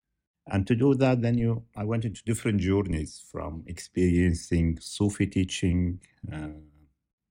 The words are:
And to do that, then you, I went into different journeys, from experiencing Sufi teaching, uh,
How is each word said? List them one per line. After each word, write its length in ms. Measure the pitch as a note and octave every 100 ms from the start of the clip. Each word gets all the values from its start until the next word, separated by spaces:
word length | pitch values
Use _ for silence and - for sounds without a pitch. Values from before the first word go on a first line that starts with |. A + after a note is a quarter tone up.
| _ _ _ _ -
And 200 | G2 F#2+
to 80 | A#2+
do 180 | C3+ C3+
that, 280 | C3+ B2+
then 140 | A#2 A#2+
you, 260 | A#2 A2+ - -
I 80 |
went 220 | G#2+ A2+ A2+
into 180 | F2+
different 380 | - A2 A#2 G2+
journeys, 600 | F2+ G2 F#2 D#2+ - - -
from 320 | E2+ D#2+ D#2+ -
experiencing 1120 | F2 - - F2+ F2 F2+ E2+ - E2+ E2 E2
Sufi 460 | - - G#2 - G2
teaching, 760 | G2 F#2 - F#2+ F2 F2+ F2+ _ _ F#2
uh, 180 | D#2+ D2+ D2+ - _ _ _ _ _ _